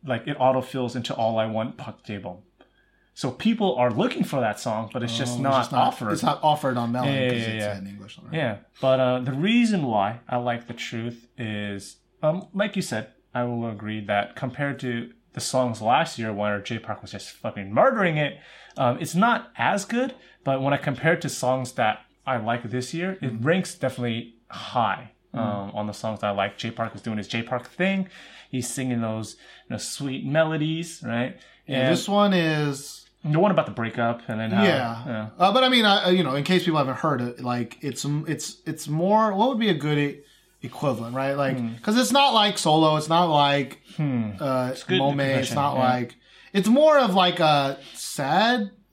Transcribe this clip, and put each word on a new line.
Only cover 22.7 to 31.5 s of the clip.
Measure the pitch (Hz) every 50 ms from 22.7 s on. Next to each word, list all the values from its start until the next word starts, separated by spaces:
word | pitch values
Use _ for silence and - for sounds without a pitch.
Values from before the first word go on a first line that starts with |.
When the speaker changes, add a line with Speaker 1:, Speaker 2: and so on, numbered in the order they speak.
Speaker 1:
this | 113 127 123 - -
year, | 165 175 190 190 190
it | - 131 117
Speaker 2:
Mm-hmm. | 110 117
Speaker 1:
ranks | 147 175 190 185 - -
definitely | - - 131 - - 123 120 113 113 117 - - _ _ _
high, | - - - - - 127 113 104 95 - - - _ _ _ _ -
Speaker 2:
Mm-hmm. | 117 110
Speaker 1:
um, | 104 104 101 98 101 107
on | 110 104
the | 104
songs | 104 - - 110 107 101
that | - 104
I |
like. | 101 101 98 101 -
Jay | - - 113
Park | 113 - 113 110 -
is | 98
doing | - 117 110 107
his | 98 -
Jay | - 113
Park | 113 - 127 120 - -
thing. | - - 175 190 196 190 190 190 - - - - - - - _
He's | - 127 120 -
singing | - - 131 127 123 117
those, | 117 110 110 110 107 - - _ - - - - _ _
you | 120
know, | 107
sweet | - - - - 139 139 131 135 -
melodies, | 139 143 160 160 156 156 156 151 156 160 165 175 170 - - -
right? | 117 113 117 123 131 - - - -